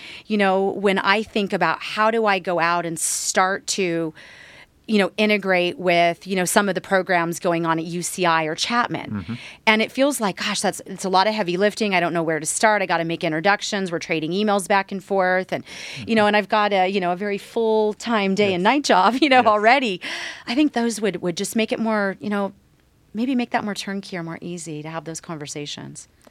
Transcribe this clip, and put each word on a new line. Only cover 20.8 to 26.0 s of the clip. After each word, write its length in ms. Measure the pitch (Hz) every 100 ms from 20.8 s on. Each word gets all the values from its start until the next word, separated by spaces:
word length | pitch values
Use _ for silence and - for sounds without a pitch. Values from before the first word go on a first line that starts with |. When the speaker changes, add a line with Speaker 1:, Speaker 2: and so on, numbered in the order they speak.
| 233 214
Speaker 1:
would, 180 | 208 170
would 120 | 175 170
just 200 | 202 220
make 160 | 220
it 80 | -
more, 360 | 226 214 196 190
you 100 | 208
know, 240 | 202 196 - _ _ _ _ _ 208
maybe 180 | 247
make 160 | 247 240
that 120 | 247
more 100 | 208
turnkey 420 | 196 - 196 - 180
or 40 |
more 160 | 165 160
easy 440 | 175 175 165 151
to 60 | 151
have 160 | 165 156
those 140 | 160
conversations. 880 | - 156 143 151 147 - 143 147